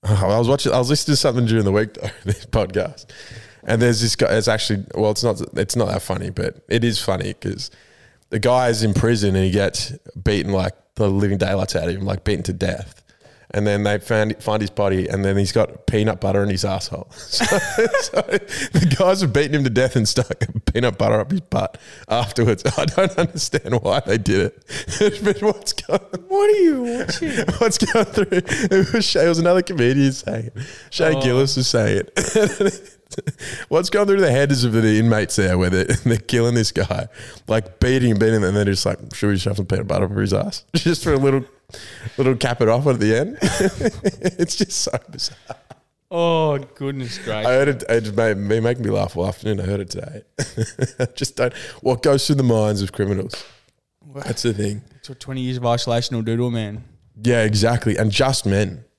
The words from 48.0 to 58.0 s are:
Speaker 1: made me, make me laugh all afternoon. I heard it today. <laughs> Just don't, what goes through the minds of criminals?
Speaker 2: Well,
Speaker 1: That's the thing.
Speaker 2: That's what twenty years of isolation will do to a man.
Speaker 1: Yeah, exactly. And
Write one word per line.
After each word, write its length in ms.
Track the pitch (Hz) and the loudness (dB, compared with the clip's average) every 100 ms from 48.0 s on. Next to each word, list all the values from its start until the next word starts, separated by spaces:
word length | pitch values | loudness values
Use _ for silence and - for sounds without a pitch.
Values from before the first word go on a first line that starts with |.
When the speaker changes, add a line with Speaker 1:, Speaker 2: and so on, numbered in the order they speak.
| 107 104 | 2 0
Speaker 1:
made 220 | 113 101 | 2 0
me, 220 | 101 110 | 0 0
make 200 | 113 123 | 2 0
me 100 | 107 | 0
laugh 280 | 104 95 - | 0 -2 -2
all 80 | 92 | -4
afternoon. 340 | - 107 101 | -2 -4 -4
I 20 | |
heard 160 | 92 101 | -2 -4
it 80 | 92 | -6
today. 320 | - - 131 - - 131 - 113 - 135 - 127 | -10 -12 -14 -18 -10 -8 -4 -6 -4 -6 -2 -6
<laughs> 60 | - | -4
Just 200 | 139 - | -8 -2
don't, 160 | 123 - - - | -4 -4 -16 -6
what 200 | - 120 | -2 0
goes 240 | 151 139 - | 2 2 2
through 80 | 143 | 2
the 60 | |
minds 380 | 127 113 107 104 | 4 4 2 0
of 100 | 98 | -4
criminals? 500 | - 101 95 95 - - - _ _ _ _ 151 | -2 -2 -2 -4 -10 -18 -20 _ _ _ _ -20
Speaker 2:
Well, 180 | 139 139 | -14 -8
Speaker 1:
That's 180 | 117 | -4
the 100 | 120 | -2
thing. 300 | 101 104 107 - | -2 -4 -6 -12
Speaker 2:
That's 160 | - - | -20 -20
what 100 | 135 | -18
twenty 220 | - 131 | -10 -8
years 160 | 127 127 | -6 -4
of 80 | 120 | 0
isolation 500 | 120 - 117 117 120 | 0 0 -2 -2 -4
will 80 | |
do 140 | 110 117 | -2 -2
to 80 | 123 | -2
a 60 | |
man. 320 | 117 107 107 - _ _ - | -2 -6 -10 -16 _ _ -4
Speaker 1:
Yeah, 200 | 110 120 | 2 4
exactly. 540 | 110 104 113 120 113 | 4 4 2 2 0
And 140 | 101 | 0